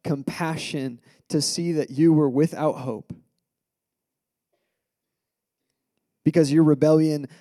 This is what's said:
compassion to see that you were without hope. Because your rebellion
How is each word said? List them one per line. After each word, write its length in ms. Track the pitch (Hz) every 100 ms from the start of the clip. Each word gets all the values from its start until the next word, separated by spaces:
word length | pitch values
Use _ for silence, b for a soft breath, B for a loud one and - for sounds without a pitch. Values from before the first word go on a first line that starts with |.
compassion 960 | - 143 135 - 165 151 - 147 131 117 b b b
to 120 | 156
see 300 | 143 - 170
that 180 | 156 139
you 240 | 135 165
were 160 | 156 143
without 500 | 127 165 127 151 131
hope. 340 | 131 107 - - _ _ _ _ _ _ _ _ _ _ _ _ _ _ _ _ _ _ _ _ _ _ _ _ _ _ _ _ _ _
Because 280 | 156 165 147
your 120 | 156
rebellion 640 | 156 143 151 156 156 151 139 b